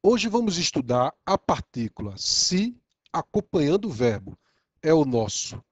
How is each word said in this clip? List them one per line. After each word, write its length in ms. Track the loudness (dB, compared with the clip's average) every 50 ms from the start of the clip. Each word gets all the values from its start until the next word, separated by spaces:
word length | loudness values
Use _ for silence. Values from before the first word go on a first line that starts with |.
Hoje 260 | 6 4 4 4 0 0
vamos 300 | 0 0 0 0 -2 -2
estudar 540 | -4 -2 -2 -4 -2 0 2 2 2 0 -2 _ _
a 120 | -2 -2 0
partícula 760 | _ -2 -2 -2 -4 _ -6 -6 -6 -6 _ -8 -10 -10 -10 -8
se 580 | -6 -2 -2 0 0 0 0 0 0 -2 -4 _ _ _ _ _ _ _
acompanhando 760 | -6 -6 -6 _ -4 -4 -4 _ 0 0 2 2 2 0 0 -4
o 20 |
verbo. 480 | -2 0 0 2 0 0 -8 -14 -18 _ _ _ _ _ _ _ _ _
É 120 | 2 4 4
o 100 | 4 4
nosso 540 | 4 2 0 0 0 -4 -8 -8 -8 -10 -14 -16 _